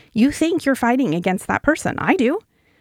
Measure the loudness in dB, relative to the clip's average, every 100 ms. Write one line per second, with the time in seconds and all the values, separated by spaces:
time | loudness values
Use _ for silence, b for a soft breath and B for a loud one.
0 | B 0 2 2 0 0 0 0 0 0
1 | 0 0 -2 -2 -2 -4 0 0 -2 -4
2 | 0 2 2 0 -6 _ _ _